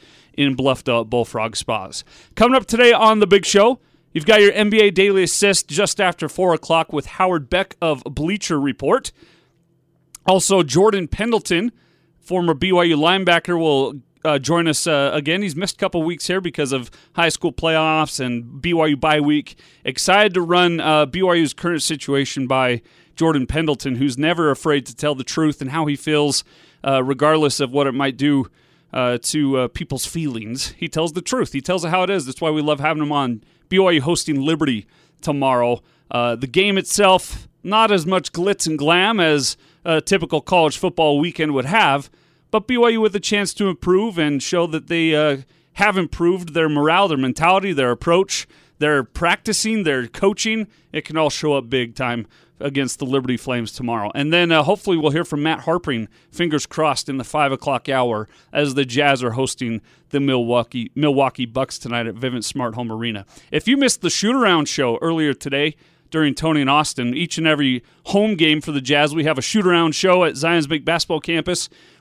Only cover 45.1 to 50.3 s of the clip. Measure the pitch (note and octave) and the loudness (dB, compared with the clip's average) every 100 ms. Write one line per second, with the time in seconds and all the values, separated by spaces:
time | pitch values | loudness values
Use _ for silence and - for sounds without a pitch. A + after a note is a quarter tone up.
45.1 | D3+ D3+ C#3 C3+ _ _ - G#3 F#3+ E3+ | 2 0 -2 -8 _ _ -2 0 0 -2
46.1 | - E3+ F#3 F3 D#3+ D#3+ D3 D3+ F3 G3 | 0 0 0 -4 -2 0 2 2 2 2
47.1 | C#3+ C3 B2 E3 F#3+ G3 D3 B2 A#2+ - | 0 -2 0 2 2 0 0 0 0 0
48.1 | E3+ F#3+ - - _ _ _ D3+ D3 A#2 | 0 0 -4 -8 _ _ _ 0 0 -2
49.1 | - E3+ F#3+ - G3+ A3 A3 E3 C3+ A#2 | -2 -2 0 -2 -4 -2 -2 0 -2 -4
50.1 | - G3+ | -2 0